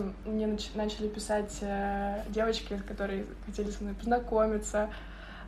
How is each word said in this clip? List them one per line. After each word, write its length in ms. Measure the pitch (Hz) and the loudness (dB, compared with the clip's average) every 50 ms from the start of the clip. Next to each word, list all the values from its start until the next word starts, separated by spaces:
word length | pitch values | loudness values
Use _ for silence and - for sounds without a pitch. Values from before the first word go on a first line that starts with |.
| 202 190 190 - - | 2 -2 -4 -6 -4
мне 220 | 220 220 214 214 | -2 0 2 2
нач-, 240 | 214 208 208 - - - | 2 2 0 -2 -4 -2
начали 340 | 214 214 214 214 - 214 214 | 0 0 0 0 0 -2 -2
писать, 500 | 208 208 - - 208 208 202 202 - - | -2 -2 0 2 2 2 2 0 -4 -4
э, 640 | 208 202 196 196 202 196 196 196 202 202 202 214 226 220 | -2 0 0 2 2 2 2 2 0 0 0 -2 -2 -2
девочки, 500 | 208 220 220 226 220 - - - 208 196 196 - | 2 2 4 4 2 0 0 -4 -4 -4 -4 -4
которые 380 | 196 196 202 202 196 196 208 - - - - | -4 -2 -2 0 0 -2 -2 -4 -6 -10 -8
хотели 260 | 208 196 - 208 196 | -6 -4 -2 -2 -2
со 120 | - - 208 | -2 -4 -4
мной 120 | 202 196 | -4 -4
познакомиться, 920 | - 214 233 240 240 240 - 226 220 220 220 214 208 214 - - 208 214 214 - - - - - - - - - - - | -2 2 4 4 4 4 4 4 6 6 6 4 2 0 0 2 2 2 2 -2 -6 -10 -12 -12 -12 -12 -12 -12 -12 -10